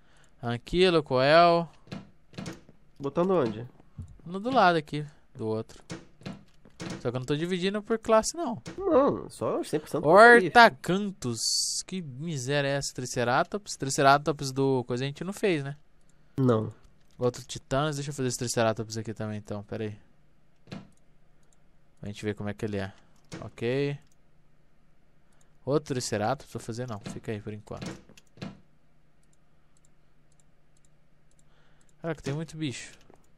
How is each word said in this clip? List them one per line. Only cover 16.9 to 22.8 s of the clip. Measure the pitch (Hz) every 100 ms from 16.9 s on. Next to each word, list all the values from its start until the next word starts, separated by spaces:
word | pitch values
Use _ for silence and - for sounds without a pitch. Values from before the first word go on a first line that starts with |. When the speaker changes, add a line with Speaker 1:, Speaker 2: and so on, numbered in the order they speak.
| - - -
Speaker 1:
Outro | 123 120 -
Titanos. | - - 135 156 143
Deixa | 143
eu |
fazer | 143 127
esse | -
Triceratops | 120 123 113 110 110 113
aqui | 110
também, | 107 107 107
então. | 104 104
Pera | 101 107 107
aí. | 104 - - - - - - - - - - - - - - - - - - - -
Pra | 101
gente | 101
ver | 107 101
como | 104
é |
que | 101
ele | 110
é. | 101